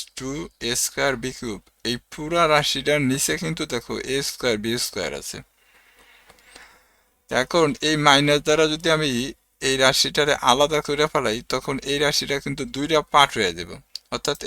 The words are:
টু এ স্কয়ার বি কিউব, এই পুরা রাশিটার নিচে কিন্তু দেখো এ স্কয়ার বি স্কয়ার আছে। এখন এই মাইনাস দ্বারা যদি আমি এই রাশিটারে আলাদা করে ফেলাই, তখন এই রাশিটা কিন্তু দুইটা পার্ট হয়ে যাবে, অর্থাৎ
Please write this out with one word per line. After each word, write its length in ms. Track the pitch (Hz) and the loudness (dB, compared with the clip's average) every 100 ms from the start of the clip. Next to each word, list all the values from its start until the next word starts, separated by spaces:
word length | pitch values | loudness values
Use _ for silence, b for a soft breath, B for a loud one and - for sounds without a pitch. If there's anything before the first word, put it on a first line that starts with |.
| - - | -4 -10
টু 120 | 131 143 - - 117 | -8 -8 -10 -8 -6
এ 20 | 123 | -4
স্কয়ার 300 | - - 139 123 | -4 -2 -2 -2
বি 80 | 131 - | -6 -8
কিউব, 240 | 117 98 - _ 110 | -8 -10 -14 _ -6
এই 60 | 113 - | -6 -8
পুরা 320 | - 151 170 156 147 | -10 -2 2 4 4
রাশিটার 440 | 143 139 139 147 131 | 2 -2 0 2 2
নিচে 220 | 139 - 156 | 0 -2 -2
কিন্তু 200 | 160 160 151 | -4 -4 -4
দেখো 200 | 120 - 110 - 135 | -6 -6 -8 -4 -4
এ 20 | 131 | -4
স্কয়ার 260 | - 127 110 | -2 -2 0
বি 80 | 113 120 - | -2 -2 -4
স্কয়ার 260 | 101 76 71 | -4 -6 -6
আছে। 160 | - - - _ b b b b b b b b b b b b b b b b - | -10 -12 -16 _ b b b b b b b b b b b b b b b b -4
এখন 380 | 123 127 175 151 120 151 | -2 0 2 2 0 0
এই 60 | 156 147 | 2 6
মাইনাস 320 | 139 147 147 151 | 6 4 2 4
দ্বারা 180 | 156 156 | 4 4
যদি 140 | 151 165 156 | 2 0 2
আমি 120 | 147 120 135 - _ - 135 | 2 -2 -4 -8 _ -4 -2
এই 80 | 135 135 | 4 4
রাশিটারে 480 | - 135 - 147 - 135 | 4 0 2 2 2 4
আলাদা 280 | 131 147 151 147 | 4 4 0 -2
করে 180 | 147 151 | 0 0
ফেলাই, 240 | 151 117 117 - | 0 0 -2 -4
তখন 220 | 127 - 135 139 | -6 -4 -6 -2
এই 60 | 143 147 | 0 0
রাশিটা 300 | - 131 143 143 | 0 -2 -4 -4
কিন্তু 180 | 139 123 127 | -6 -6 -4
দুইটা 240 | 147 151 - | 0 0 4
পার্ট 180 | 156 139 120 | 4 4 2
হয়ে 140 | 92 85 | -2 -2
যাবে, 180 | 87 - _ - - 120 | -10 -14 _ -20 -10 -6
অর্থাৎ 220 | - 143 | -4 -4